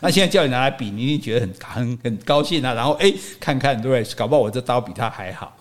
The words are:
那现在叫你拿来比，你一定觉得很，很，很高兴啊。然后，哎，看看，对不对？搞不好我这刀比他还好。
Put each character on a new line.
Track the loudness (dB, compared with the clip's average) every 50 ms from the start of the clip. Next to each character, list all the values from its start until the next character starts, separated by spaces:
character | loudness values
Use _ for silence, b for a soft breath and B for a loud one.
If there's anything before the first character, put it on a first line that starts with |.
那 | -2 2
现 | 4 4 4
在 | 4
叫 | 4 4 4
你 | 4
拿 | 2 2
来 | 2 2
比， | 0 -2 -6 -8
你 | -4 -2
一 | -2 0
定 | 0 -2
觉 | -2 -2 0
得 | 0
很， | 0 -2 -6 -10 -14
很， | -8 -4 -4 -2 -2 -4 -4 -4
很 | -6 -6 -4
高 | 0 2 2 2 2
兴 | 2 0 0 0
啊。 | 0 0
然 | 0 0
后， | 0 2 4
哎， | 4 4 4 B B B B B
看 | -4 -2 0 2
看， | 2 0 0 0
对 | 0 2
不 | 2
对？ | 2 0 -2 -4
搞 | -4 0 2
不 | 4
好 | 4
我 | 4 2
这 | -2 -4
刀 | -2 0 0 0
比 | 0 -2
他 | -6 -4 -4 -4
还 | -4 -8 -10 -10
好。 | -10 -12 -14 -16 -16 b